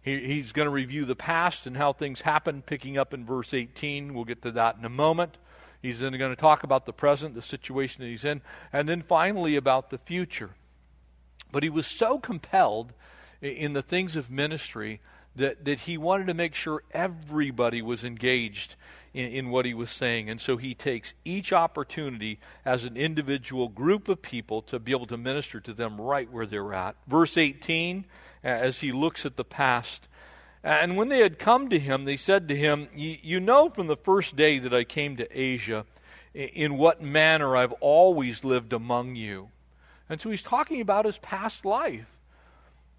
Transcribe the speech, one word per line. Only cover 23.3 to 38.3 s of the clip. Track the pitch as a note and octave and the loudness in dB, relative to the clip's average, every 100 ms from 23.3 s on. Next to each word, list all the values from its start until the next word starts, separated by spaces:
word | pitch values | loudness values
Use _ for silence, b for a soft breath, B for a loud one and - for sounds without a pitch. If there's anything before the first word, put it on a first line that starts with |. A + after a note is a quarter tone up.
| C#3 A#2+ B2+ A#2+ | -4 -4 -4 -4
group | G#2 C#3+ G#3 G3 | -2 0 0 0
of | F#3+ | -4
people | - B2 G#2+ A2 | -4 -10 -6 -8
to | - B2+ | -6 -10
be | A2+ | -2
able | C3 A#2+ | -4 -4
to | A#2 | -8
minister | A#2+ C#3 C#3 A2+ | -4 -4 -6 -12
to | A2 | -14
them | G#2+ A#2 G#2 | -6 -6 -6
right | A#2 C#3 A#2+ | -2 -2 -2
where | B2 A2 | -8 -6
they're | G#2 G2+ | -6 -6
at. | F#2+ F#2 - - | -6 -6 -8 2
Verse | D3 E3 - | 4 6 4
eighteen, | D3+ C#3 - E3 E3+ F#3 G3 B B B | 2 0 -2 -2 -2 -4 -10 B B B
a-, | C3 | -4
as | A#2+ B2+ B2+ | 0 0 0
he | C#3+ | -4
looks | B2+ D#3+ - D3 | 0 -2 -2 -8
at | B2+ | -6
the | B2 | -8
past, | - C3+ A#2+ A#2 - _ b b b b b | 0 2 2 -2 -14 _ b b b b b
"And | D3 D3+ E3+ F#3 | 2 2 4 2
when | A#3 | 2
they | C4+ | 6
had | G#3 D#3 | 4 4
come | - B3 C4+ | 4 6 6
to | F3+ | 0
him, | C#3 C3+ C#3 | 2 -2 0
they | C#3 | -4
said | - G3 E3 | 2 2 2
to | C#3+ | 0
him, | D3+ D3 C#3+ | 2 2 -2
'Y-, | D3+ D#3 D#3+ | -8 -8 -8
you | D#3+ F3+ | -4 -2
know | F#3+ C4+ C#4+ | 6 8 8
from | - E3+ | 2 -2
the | D3+ | -2
first | - G3 E3+ C#3 | 4 2 2 4
day | D3+ C#3 | 4 4
that | B2+ | 2
I | B2 | 2
came | A#2+ - D3 B2+ | 2 -4 -6 -6
to | A#2 C3 | -8 -4
Asia, | C3 B2 G#2+ A2 G#2+ b b b b - | -2 -2 -4 -6 -6 b b b b -12
i-, | |
in | C3+ - D3+ C#3 | -10 -4 -4 6
what | D#3+ D#3+ | 4 4
manner | D3 D3+ D#3 D#3+ C#3+ C3 | 0 4 6 6 4 4
I've | B2 | 2
always | A#2+ C#3+ D3+ F#3 E3+ B2+ | 2 4 8 8 6 0